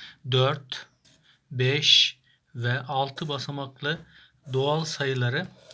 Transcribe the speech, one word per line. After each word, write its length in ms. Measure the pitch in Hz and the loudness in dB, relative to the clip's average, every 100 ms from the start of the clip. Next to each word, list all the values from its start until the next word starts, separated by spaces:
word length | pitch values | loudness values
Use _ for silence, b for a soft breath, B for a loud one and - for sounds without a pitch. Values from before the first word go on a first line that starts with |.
| B B 131 | B B 0
dört, 540 | 127 131 156 - - - _ - _ b b - | 2 4 0 -6 -14 -14 _ -20 _ b b -8
beş 680 | 127 127 147 151 - - - b b _ 120 | 0 2 2 6 6 4 -2 b b _ -4
ve 240 | 120 131 | -2 -2
altı 480 | 135 135 135 - 156 | -2 -2 -2 -2 -6
basamaklı 720 | 139 139 143 135 - 143 170 B B B B - | -6 -6 -8 -8 -6 -4 -4 B B B B -4
doğal 320 | 131 139 156 156 | 0 2 0 -2
sayıları 640 | - 139 131 120 139 185 - - | -4 -2 0 0 -2 -4 -12 -20